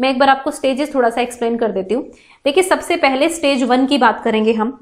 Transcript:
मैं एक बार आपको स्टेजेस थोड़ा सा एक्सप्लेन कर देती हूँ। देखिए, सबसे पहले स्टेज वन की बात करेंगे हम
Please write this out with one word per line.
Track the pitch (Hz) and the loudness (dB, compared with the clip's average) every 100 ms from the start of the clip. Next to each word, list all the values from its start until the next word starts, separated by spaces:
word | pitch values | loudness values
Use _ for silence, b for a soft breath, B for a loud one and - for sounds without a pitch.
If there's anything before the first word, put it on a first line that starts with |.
मैं | 262 | -2
एक | 254 | 2
बार | 269 | 2
आपको | 269 202 | 2 -2
स्टेजेस | 190 269 262 294 | -4 -2 -2 -2
थोड़ा | 277 233 | 0 0
सा | 233 | 0
एक्सप्लेन | 240 - 233 233 | -4 -4 -4 -2
कर | 226 | -2
देती | 190 185 | -4 -4
हूँ। | 214 - b b b | -4 -6 b b b
देखिए, | 277 285 | -2 0
सबसे | 370 294 - 339 | 2 0 -2 0
पहले | 285 269 320 | 0 2 0
स्टेज | 330 285 277 | 0 0 0
वन | 247 254 269 | 2 2 2
की | 285 | 2
बात | 240 220 | 2 2
करेंगे | 233 220 220 | 0 0 0
हम | 220 220 - | 0 -2 -6